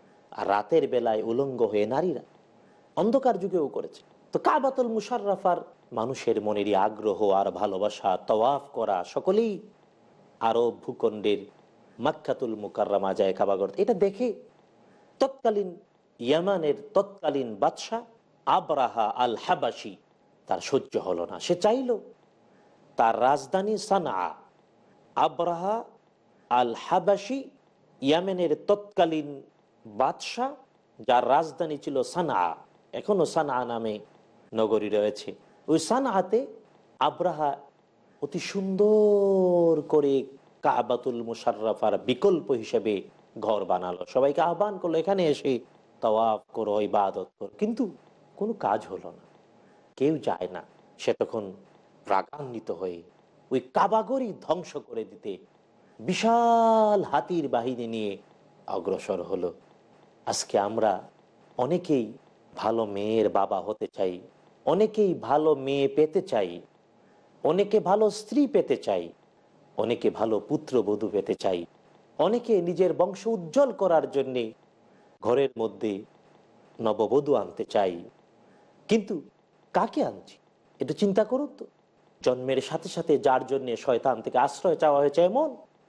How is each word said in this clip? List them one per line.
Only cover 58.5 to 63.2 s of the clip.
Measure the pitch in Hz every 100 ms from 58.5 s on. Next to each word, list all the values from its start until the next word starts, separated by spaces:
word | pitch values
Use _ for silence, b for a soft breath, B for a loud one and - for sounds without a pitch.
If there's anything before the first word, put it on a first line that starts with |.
| _ -
অগ্রসর | 98 92 92 - 92
হলো। | 85 92 87 - _ _ _ _ _ _ -
আজকে | 107 - 107
আমরা | 101 113 110 95 - _ _ _ _ -
অনেকেই | 127 175 180 139 107 - _ _ _ -
ভালো | 107 113 107
মেয়ের | 101 104 110